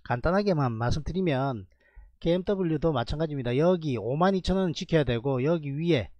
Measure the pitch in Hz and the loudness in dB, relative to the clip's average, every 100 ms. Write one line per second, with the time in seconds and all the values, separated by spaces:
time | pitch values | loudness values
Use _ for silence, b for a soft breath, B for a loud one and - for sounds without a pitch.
0 | - 123 156 190 208 160 131 113 117 143 | -6 -2 0 0 2 2 0 0 0 0
1 | 139 165 180 131 135 117 92 b b b | -2 -2 0 0 0 -4 -10 b b b
2 | b _ 165 180 185 196 175 156 165 139 | b _ 0 0 0 0 0 2 2 0
3 | 117 151 160 143 120 127 170 185 156 117 | -2 -2 -2 -2 -2 2 2 2 0 -2
4 | 113 143 185 190 - 190 185 143 190 165 | -2 0 2 2 0 0 0 -4 0 2
5 | 127 117 131 131 139 170 143 139 170 143 | 2 0 0 0 0 0 -2 -4 2 0
6 | 90 - | 0 -10